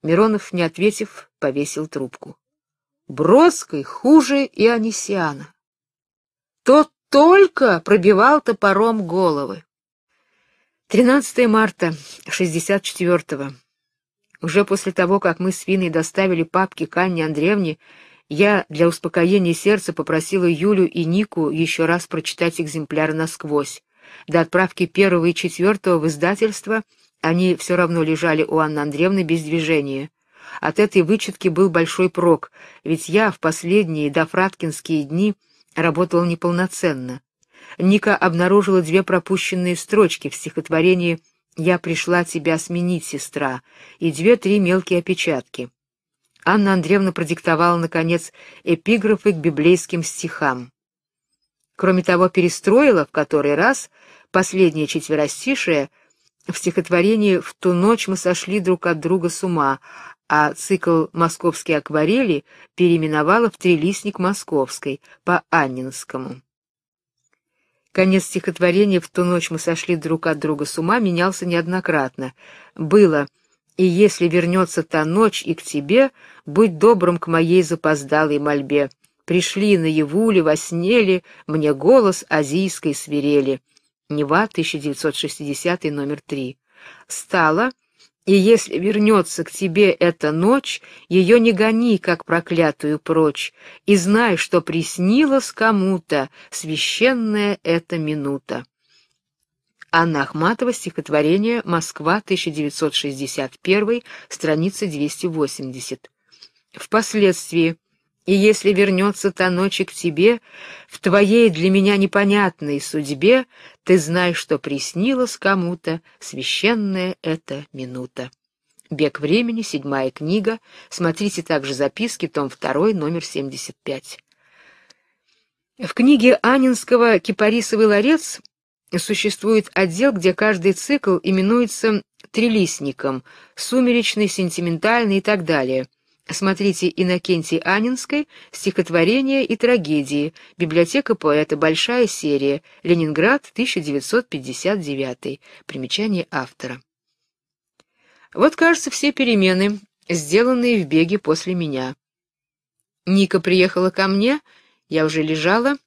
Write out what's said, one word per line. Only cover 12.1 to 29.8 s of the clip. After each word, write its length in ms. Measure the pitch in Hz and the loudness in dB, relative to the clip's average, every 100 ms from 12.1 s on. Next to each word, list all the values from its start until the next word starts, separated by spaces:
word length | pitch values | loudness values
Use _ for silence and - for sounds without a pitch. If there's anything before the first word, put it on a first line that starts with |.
| - - | -20 -12
шестьдесят 540 | - 180 165 160 196 | -4 -2 -2 -2 -2
четвертого. 680 | - - 175 175 - 139 139 131 _ _ _ _ _ _ _ _ | -2 -4 0 0 -2 -8 -8 -12 _ _ _ _ _ _ _ _
Уже 220 | 165 175 | -2 0
после 300 | 196 196 196 | 0 -2 -2
того, 260 | 180 180 196 | -2 0 2
как 200 | 180 165 | 0 -2
мы 120 | 185 | -4
с 80 | 180 | -4
Финой 300 | - 190 175 | -2 -2 0
доставили 540 | 160 160 - 190 170 | -2 -2 -2 0 0
папки 420 | 165 185 190 - 156 | 0 -2 -2 -4 -6
к 100 | 175 | -2
Анне 300 | 185 170 156 | -2 -2 -4
Андреевне, 520 | 147 165 208 170 151 _ - - _ _ | -2 0 0 -2 -6 _ -20 -20 _ _
я 360 | 151 202 202 - | 0 2 2 -2
для 180 | 151 170 | 0 0
успокоения 680 | 165 165 - 175 202 175 | 0 -4 0 2 2 2
сердца 400 | 160 202 208 - | 0 0 0 -2
попросила 520 | 165 147 160 - 190 175 | -8 -2 -4 -2 0 0
Юлю 440 | 156 190 196 180 | 0 0 2 0
и 140 | - | 0
Нику 460 | 165 180 214 - 151 | -2 -2 -2 -4 -4
еще 360 | 156 165 - 160 | -2 -4 -2 0
раз 220 | 175 - | -2 -4
прочитать 520 | 165 160 - 170 165 | -8 -8 -4 -4 -2
экземпляр 540 | 156 156 147 151 156 | -8 -8 -6 -2 -2
насквозь. 680 | 156 160 - 151 147 139 - _ _ - - - | -2 -6 -6 -4 -4 -4 -12 _ _ -20 -20 -2
До 140 | 170 | 0
отправки 440 | 165 175 185 - 175 | 2 0 0 -2 -4
первого 400 | - 196 175 165 | 2 2 4 0
и 80 | |
четвертого 680 | 165 175 - 185 208 190 170 | -2 -6 0 0 0 0 0
в 80 | 160 | 0
издательство 760 | 147 170 202 220 202 - 220 - _ _ _ | -2 -2 0 -2 -2 -6 -6 -6 _ _ _
они 340 | 156 175 185 175 | -2 2 0 0
все 200 | - 180 | -2 0
равно 260 | 175 170 | 0 0
лежали 420 | 160 160 170 156 | 0 0 0 0
у 140 | 151 156 | 0 0
Анны 220 | 156 151 | 0 -2
Андреевны 440 | 147 143 180 196 | -6 0 0 0
без 200 | 160 165 | 0 -2
движения. 680 | 151 165 156 160 | -2 -4 0 -2